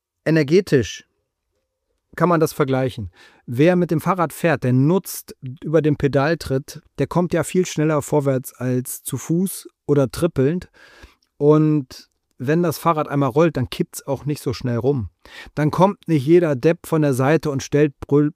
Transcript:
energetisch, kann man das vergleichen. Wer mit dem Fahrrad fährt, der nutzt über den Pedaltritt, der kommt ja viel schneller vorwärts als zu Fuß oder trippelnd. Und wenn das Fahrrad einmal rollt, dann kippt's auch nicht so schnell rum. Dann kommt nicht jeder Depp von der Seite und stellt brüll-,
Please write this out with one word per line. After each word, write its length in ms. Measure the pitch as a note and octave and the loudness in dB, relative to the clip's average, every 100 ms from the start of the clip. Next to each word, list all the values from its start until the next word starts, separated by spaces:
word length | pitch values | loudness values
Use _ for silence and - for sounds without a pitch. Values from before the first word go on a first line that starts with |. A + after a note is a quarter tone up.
| _ _ - | _ _ 0
energetisch, 840 | D#3+ C#3 F3+ G3 C#3 G#2+ - - _ _ _ _ _ _ _ _ _ _ - | 0 4 2 4 0 0 -8 -18 _ _ _ _ _ _ _ _ _ _ -2
kann 140 | E3+ | 2
man 100 | E3 | 2
das 140 | D#3 | 0
vergleichen. 580 | - C#3 C3 C3 A#2 F#2+ - - _ - | 0 0 0 -2 -6 -12 -16 -20 _ -8
Wer 300 | A#2+ E3 F3+ | 2 4 4
mit 160 | F3 | 2
dem 100 | D#3+ | 0
Fahrrad 320 | F3 F#3 D#3 | -2 -2 -2
fährt, 300 | - E3+ C#3 | -2 -2 0
der 100 | B2+ | 2
nutzt 640 | B2+ C#3+ F#3+ - - - - C3 C3 | 2 4 2 -2 -12 -14 -18 -16 -12
über 180 | - D#3 | -2 0
den 140 | D3+ C#3+ | 2 0
Pedaltritt, 840 | C#3+ C3+ C#3+ E3+ - C3+ - - - - | 0 0 0 -2 -2 -4 -4 -16 -16 -6
der 100 | C3+ | -2
kommt 260 | E3 F3+ | 0 0
ja 100 | E3+ | -2
viel 220 | - F#3 F3+ | 0 0 -2
schneller 360 | - D#3 D3+ | 0 0 0
vorwärts 520 | - D3+ C#3 C3 - | 0 0 0 -2 -4
als 500 | - B2 B2+ B2+ - | -8 -4 -4 -4 -10
zu 140 | - B2+ | -10 -10
Fuß 500 | - E3 F#3+ - - _ - | -2 -2 -2 -6 -16 _ -2
oder 260 | D3 C3 | 0 0
trippelnd. 580 | - E3 - C3 F3+ - _ - - - _ _ _ | -2 -2 0 0 -2 -8 _ -20 -20 -20 _ _ _
Und 720 | C#3+ D3+ D#3 D3+ C3+ - - _ _ _ | 4 6 4 2 -2 -14 -20 _ _ _
wenn 240 | C3 E3 | -2 0
das 160 | F3 - | 0 0
Fahrrad 300 | E3+ D#3 D3 | -2 0 -2
einmal 220 | C#3+ C#3 | 0 0
rollt, 280 | C#3+ E3+ D3 | 2 2 0
dann 120 | A#2+ | -6
kippt's 360 | - E3+ - - | -4 -6 -6 -8
auch 200 | B2+ B2+ | -6 -4
nicht 160 | D3 | -6
so 120 | C#3 | -6
schnell 240 | - C3 A#2 | -6 -4 -2
rum. 320 | B2+ C#3+ G2 - - - - - | 0 -2 -4 -12 -20 -20 -10 -2
Dann 160 | D3 | 0
kommt 360 | C#3 F#3+ G3 - | 2 2 2 -2
nicht 180 | D#3 C3 | 0 4
jeder 300 | F3 E3 C3 | 4 4 2
Depp 300 | D#3 E3+ - | 0 0 -2
von 160 | D#3+ | 0
der 120 | D3 | 0
Seite 380 | B2+ C3+ E3 D3+ | 2 2 0 0
und 120 | C3+ | -6
stellt 300 | - C#3+ D3+ - | -2 0 0 -2
brüll-, 320 | - C#3+ D3+ | 0 2 2